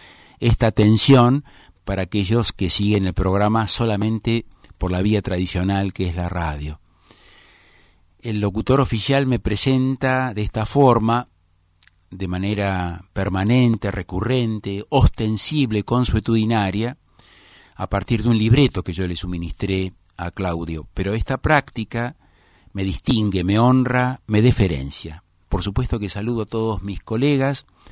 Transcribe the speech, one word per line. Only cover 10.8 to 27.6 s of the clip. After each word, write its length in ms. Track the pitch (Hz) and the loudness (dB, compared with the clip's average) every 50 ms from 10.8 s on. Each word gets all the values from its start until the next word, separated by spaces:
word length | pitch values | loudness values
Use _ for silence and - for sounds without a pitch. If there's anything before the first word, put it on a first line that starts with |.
| 139 127 117 110 107 113 117 123 120 - _ _ _ _ _ _ _ _ _ _ _ _ _ _ _ _ | 6 6 6 4 2 2 0 0 -2 -6 _ _ _ _ _ _ _ _ _ _ _ _ _ _ _ _
de 180 | - 92 95 87 | -12 -8 -6 -4
manera 800 | 90 90 95 101 107 101 101 98 95 92 90 87 87 87 87 _ - | -4 -4 -2 -2 -2 -2 -2 -2 -2 -2 -4 -6 -6 -10 -12 _ -6
permanente, 800 | 98 95 92 92 92 95 107 123 131 123 117 113 104 - 101 | -4 -4 -2 -2 0 0 2 4 4 4 4 2 0 -2 -4
recurrente, 920 | - 101 87 - - 90 - - 127 127 120 110 110 104 - 101 98 101 - - | -6 -6 -8 -6 -6 -4 -2 -2 -2 -2 -2 -2 -4 -6 -8 -8 -8 -8 -6 0
ostensible, 920 | - - 131 - - - 113 107 107 104 - - 156 151 135 113 107 104 101 | 2 4 4 4 4 2 -2 -2 -2 -2 -4 -2 0 0 0 0 0 -2 -2
consuetudinaria, 1120 | - 120 123 127 - - 113 - - 113 113 110 110 117 110 101 95 92 104 113 120 139 - _ _ _ _ _ _ - _ _ _ - - - _ _ | 0 0 0 0 0 0 -2 0 0 0 2 2 2 0 0 0 -2 -2 -4 -4 -6 -6 -10 _ _ _ _ _ _ -20 _ _ _ -20 -20 -20 _ _
a 120 | - 95 - | -10 -8 -4
partir 320 | - 98 - - 120 104 110 | -4 -4 -2 -2 -2 0 2
de 60 | 120 | 2
un 100 | 113 110 | 2 4
libreto 420 | 107 113 117 139 143 123 - 95 | 4 4 6 6 4 4 2 -2
que 120 | - - 85 | -6 -6 -4
yo 140 | 92 92 90 | -4 -4 -4
le 80 | 87 | -6
suministré 800 | - - 90 87 85 85 82 80 - 101 95 95 95 95 92 - _ _ _ _ - | -6 -6 -6 -6 -6 -6 -8 -6 -6 -4 -2 -2 -2 -4 -4 -8 _ _ _ _ -10
a 140 | 87 87 | -10 -8
Claudio. 560 | - - 95 90 85 82 85 80 80 78 - - - | -6 -6 -4 -4 -4 -4 -6 -6 -8 -8 -10 -10 -8
Pero 180 | - 92 98 107 | -6 -4 -2 -2
esta 240 | 120 - - 135 127 | -2 -2 -2 -4 -2
práctica 760 | - 147 156 143 - - - - 110 - - 117 117 127 165 _ _ _ _ _ _ _ _ _ _ _ | 0 2 2 2 0 -2 -6 -8 -8 -6 -6 -6 -6 -6 -8 _ _ _ _ _ _ _ _ _ _ _
me 120 | - 98 95 | -8 -6 -4
distingue, 600 | 98 - - - - 127 110 104 101 90 92 87 | -4 -4 -4 -2 0 0 2 2 0 0 0 0
me 160 | 92 101 110 | 2 2 4
honra, 600 | 120 127 127 131 123 120 120 127 127 127 127 - _ | 4 4 4 4 2 2 0 0 0 -2 -4 -6 _
me 160 | - 107 107 | -2 2 4
deferencia. 800 | 110 127 117 - 104 90 80 67 67 69 - - - 80 78 - - _ _ _ _ - | 4 4 4 4 2 0 0 -2 -6 -8 -10 -12 -12 -14 -14 -16 -20 _ _ _ _ -6
Por 120 | - 95 | -4 -4
supuesto 380 | 85 101 101 131 127 - 120 110 | -4 -4 -4 -4 -2 -2 -2 -4
que 100 | 101 95 | -4 -6
saludo 340 | - 101 104 117 120 113 107 | -6 -6 -4 -4 -4 -4 -4
a 20 | - | -6
todos 340 | - 113 110 113 107 98 | -4 -4 -4 -4 -4 -4
mis 180 | - 98 98 - | -6 -8 -10 -10
colegas, 680 | - - 110 113 135 147 143 135 135 139 139 - | -8 -6 -4 0 0 2 2 2 0 0 -2 -4